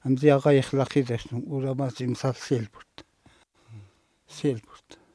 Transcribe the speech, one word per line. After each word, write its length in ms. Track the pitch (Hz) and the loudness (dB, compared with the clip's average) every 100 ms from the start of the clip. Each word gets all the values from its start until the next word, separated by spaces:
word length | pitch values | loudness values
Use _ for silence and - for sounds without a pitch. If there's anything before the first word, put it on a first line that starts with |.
همزی 280 | 131 131 147 | 0 4 6
آقای 280 | 139 151 139 | 6 6 4
اخلاقی 440 | - 139 127 147 | 4 -2 0 0
داشتم. 400 | 123 117 - 120 - | 0 -4 -6 -8 -6
او 140 | 139 | -4
را 140 | 135 | -4
ما 100 | 131 | -2
از 180 | 135 - | -4 -4
امسال 300 | 127 120 139 | -6 -2 -4
سیل 360 | 120 - 127 107 | -4 -2 -2 -2
برد. 320 | - - - - _ _ _ _ _ _ 110 98 _ _ _ _ | -12 -20 -20 -20 _ _ _ _ _ _ -20 -20 _ _ _ _
سیل 260 | - 151 | -4 -2
برد. 420 | 117 _ - _ - _ | -2 _ -20 _ -20 _